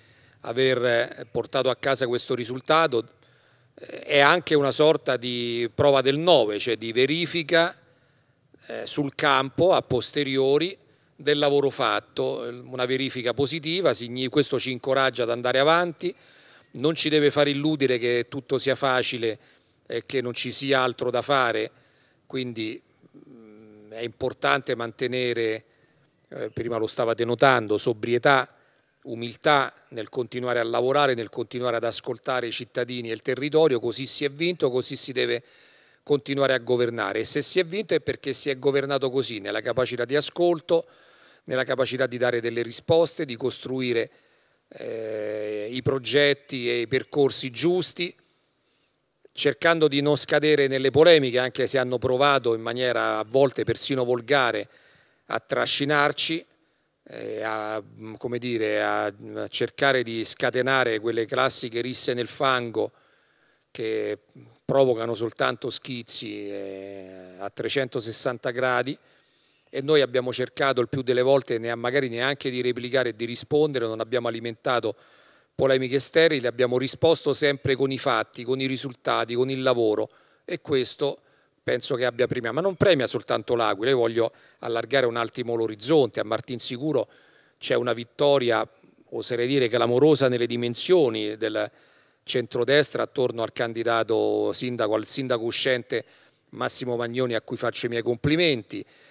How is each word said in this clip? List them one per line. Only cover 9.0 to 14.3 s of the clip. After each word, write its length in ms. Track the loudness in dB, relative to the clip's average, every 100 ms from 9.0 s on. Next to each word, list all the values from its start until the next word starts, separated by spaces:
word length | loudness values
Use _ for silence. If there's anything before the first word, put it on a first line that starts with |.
| -4
campo 580 | -2 2 2 0 2 4
a 100 | 4
posteriori 920 | 2 -2 -2 -4 -2 2 4 2 0 -6 _ _ _ -6
del 220 | 0 2
lavoro 320 | 4 4 2
fatto, 760 | 2 0 0 -2 -4 -4 -4 -8
eh, 40 |
una 360 | -12 -10 -4 -2
verifica 480 | -2 -2 -4 -2
positiva, 580 | 0 -2 -2 -4 0 2
signi-, 360 | 0 -4 -6
questo 300 | 0